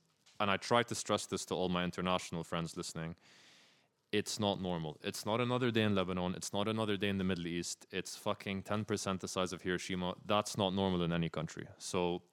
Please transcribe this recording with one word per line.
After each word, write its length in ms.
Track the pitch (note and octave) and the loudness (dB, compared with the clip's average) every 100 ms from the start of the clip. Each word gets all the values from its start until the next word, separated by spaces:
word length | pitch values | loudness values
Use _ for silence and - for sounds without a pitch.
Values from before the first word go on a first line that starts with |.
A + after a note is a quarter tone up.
| _ _ _ - | _ _ _ -2
and 100 | G#2 | 2
I 60 | F#2+ | 2
try 260 | - A#2+ | 4 4
to 100 | A#2+ | 4
stress 320 | - - G#2+ - | 0 0 0 0
this 180 | F#2 - | -4 -2
to 80 | |
all 140 | E2+ F#2 | 0 2
my 160 | F2+ | 2
international 580 | F2+ F2+ F2+ F2+ - E2+ | 0 0 0 0 0 -6
friends 320 | D#2+ E2+ E2 - | -4 -4 -4 -6
listening, 380 | E2 E2 E2 E2+ - - - - - _ _ _ _ | -8 -6 -8 -10 -18 -20 -20 -20 -20 _ _ _ _
it's 280 | G#2+ G2 - | 0 0 0
not 200 | G#2 F#2+ | 2 2
normal. 380 | F#2 F2 D#2 D2+ | 0 -2 -4 -6
It's 200 | - - | -6 -4
not 160 | G#2 A2+ | 0 0
another 300 | B2 B2 B2+ | 2 2 2
day 120 | A2+ | 4
in 120 | G#2+ | 4
Lebanon. 400 | G2 F2+ F#2 F2+ | 4 2 0 0
It's 180 | F#2+ - | -2 -4
not 140 | G2+ G#2 | -2 0
another 300 | A2 G#2+ G2+ | 0 0 0
day 120 | G2+ | 0
in 100 | G2 | 0
the 60 | |
Middle 220 | F#2 F#2 F2 | 0 0 -2
East. 400 | F2 E2+ - - | -4 -4 -8 -6
It's 240 | F#2+ - - | -6 -6 -4
fucking 460 | G#2+ G2+ - G2 | -4 -4 -4 -6
ten 220 | - G#2+ | -2 -2
percent 360 | G#2 G#2+ G2+ F#2+ | 0 -2 0 -2
the 80 | F2+ | -2
size 240 | - F#2 | -2 -2
of 100 | E2+ | -2
Hiroshima. 520 | F#2+ F2 - F#2 F2+ - - | -2 -2 -2 -2 -2 -4 0
That's 320 | G#2 G#2 - | 2 2 2
not 160 | G2 | 2
normal 280 | F#2+ G2 F2+ | 4 2 2
in 80 | E2+ | 2
any 160 | E2+ E2 | 2 0
country. 380 | - D#2+ - - - | -2 -4 -6 -12 -12
So 440 | - F#2+ F2 F2 - | -4 0 2 0 -6